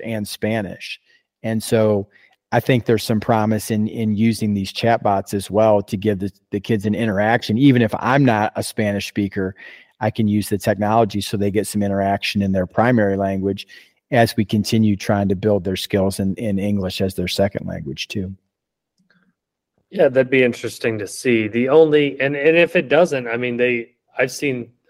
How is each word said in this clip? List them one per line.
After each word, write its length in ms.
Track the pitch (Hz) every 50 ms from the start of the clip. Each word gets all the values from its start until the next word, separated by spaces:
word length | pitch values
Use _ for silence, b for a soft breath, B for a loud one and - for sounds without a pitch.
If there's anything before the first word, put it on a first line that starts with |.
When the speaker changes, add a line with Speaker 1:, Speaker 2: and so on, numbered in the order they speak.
| -
Speaker 1:
and 240 | 110 113 107 104 101
Spanish?" 720 | - - - 107 110 113 104 87 90 - - - - - _ _ _ _ _ _ _ _ -
And 180 | 110 113 110
so 480 | 104 - - 113 110 107 107 101 98 - b b b b b b _ - -
I 80 | 123
think 240 | - - 139 120 -
there's 180 | - 117 107 -
some 160 | - 117 107
promise 540 | - - 120 110 107 107 110 107 - - 113
in, 160 | 107 107 110
in 260 | - 120 113 107 107
using 400 | 101 113 113 113 - - 107 104
these 180 | 98 98 95 -
chatbots 640 | - - 117 117 113 - 107 101 98 95 - -
as 160 | 101 95 -
well 320 | 92 104 110 113 107 101 98
to 140 | - -
give 240 | 98 98 110 104 92
the, 100 | 98 101 - _ _ _ -
the 80 | 104
kids 260 | 98 - 120 107 95
an 80 | 107 104
interaction. 640 | - 117 113 98 95 104 107 117 120 - - 110 110
Even 240 | 139 143 131 123 117
if 100 | 107 - -
I'm 260 | - 117 127 143 143
not 280 | 127 113 107 107 110 -
a 80 | - 104
Spanish 460 | - - - 113 104 101 101 - -
speaker, 480 | - - 101 98 - 104 95 92 98 B B B B B B B B B
I 140 | - 110 -
can 160 | - 110 104
use 200 | 104 104 101 -
the 80 | - 98
technology 640 | - - 104 98 104 104 107 117 117 104 - 101
so 160 | 98 - -
they 140 | 101 101 101
get 160 | 92 107 98
some 160 | - - 104 101
interaction 600 | 101 98 98 98 98 98 101 - - - 104 98
in 100 | 98 95
their 140 | 95 92
primary 500 | 90 - - 113 120 127 117 107 101 98
language 500 | 98 98 98 98 95 95 98 98 98 - B B B B B B B B - -
as 240 | 123 117 110 -
we 80 | - 107
continue 500 | - - 107 98 - - 113 110 107 101
trying 340 | 98 - - 110 101 101 95
to 60 | 98
build 300 | 90 101 107 104 101 85
their 100 | 98 95
skills 460 | 92 - - - 101 95 98 98 -
in, 120 | 101 95 92
in 240 | - 120 107 101 95
English 400 | 92 104 104 101 92 92 - -
as 160 | 101 95 -
their 100 | - 90
second 400 | 87 - - 98 101 - - -
language 400 | 90 87 87 80 71 67 - -
too. 260 | - - 110 95 92 98 - _ _ _ _ _ _ _ _ _ _ _ _ _ _ _ _ _ _ _ _ _ _ _ _ _ _ _ _ _ _
Speaker 2:
Yeah, 180 | - 190 175 143
that'd 220 | 127 131 135 127
be 140 | 135 131 127
interesting 520 | 123 120 - - 117 - - - 123 113 107
to 100 | 104 92
see. 400 | - - - 135 120 113 110 107
The 200 | 101 117 123 131
only, 520 | 139 156 160 156 147 151 147 143 131 -
and, 160 | 131 139 147
and 200 | 143 139 156 160
if 200 | 170 170 165 -
it 120 | 185 151 123
doesn't, 380 | 139 147 180 175 143 135 123
I 100 | 117 113
mean, 200 | 120 123 123 120
they, 400 | 117 123 123 123 117 113 - _ _ _ _ -
I've 140 | - 131 131
seen 400 | 131 - - 143 131 123 117 - _ _ _ -